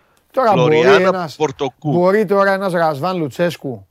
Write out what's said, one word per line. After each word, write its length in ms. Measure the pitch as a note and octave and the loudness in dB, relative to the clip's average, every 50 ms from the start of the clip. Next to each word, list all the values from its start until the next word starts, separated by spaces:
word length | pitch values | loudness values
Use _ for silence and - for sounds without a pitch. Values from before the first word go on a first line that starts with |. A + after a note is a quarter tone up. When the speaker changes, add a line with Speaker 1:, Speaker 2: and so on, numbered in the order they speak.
| _ _ _ _ _ _ | _ _ _ _ _ _
Speaker 1:
Τώρα 220 | - C4+ C4 A3+ G3 | -4 0 2 2 2
μπορεί 260 | F3 B2 B2 - - | 2 2 2 4 4
Speaker 2:
Φλωριάννα 280 | - F#3 G3 F#3+ F#3 F#3+ | 4 4 4 4 4 2
Speaker 1:
ένας, 280 | F#3 F#3 F3 D3+ - | 0 -2 -4 -8 -6
Speaker 2:
Πορτοκούμπ. 580 | - D#3 D3 C3+ - C#3+ C3+ - _ - D3+ C#3+ | -4 -4 -4 -4 -4 -8 -8 -8 _ -6 -2 0
Speaker 1:
μπορεί 300 | E3+ F3+ F#3 G3 G#3+ G#3+ | 2 2 2 2 2 0
τώρα 280 | E3 G3+ G3 G3 G3 G3 | 0 0 0 2 2 0
ένας 200 | F#3+ G3 G3 E3+ | -2 -4 -4 -2
Ρασβάν 440 | F3 E3+ D#3 D3+ C3 C#3+ F3+ F#3 | 0 0 -2 -2 -2 -6 -6 -4
Λουτσέσκου 720 | F3+ D#3+ C#3+ - - F3 F3 D3+ - - C#3+ B2 G#2 G2 _ | -4 -6 -6 -4 -4 -4 -4 -4 -6 -12 -12 -12 -14 -16 _